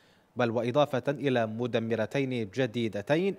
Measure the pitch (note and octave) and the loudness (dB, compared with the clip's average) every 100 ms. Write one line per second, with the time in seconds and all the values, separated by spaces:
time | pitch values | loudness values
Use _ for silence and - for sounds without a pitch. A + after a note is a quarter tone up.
0 | _ _ _ B2 A#2+ A#2 A#2+ D3 C#3 B2 | _ _ _ -2 0 0 2 2 2 2
1 | C#3+ D3 C#3 B2 A2 A2 A#2+ A2+ A2+ A2+ | -2 -2 0 2 0 -2 -2 0 0 -2
2 | G#2+ C#3 C3 B2+ G2+ C3+ C3 A#2+ A2+ G2+ | 0 -2 -2 -2 -4 -2 -2 0 -2 -2
3 | G2 D#3 G3 | 0 2 0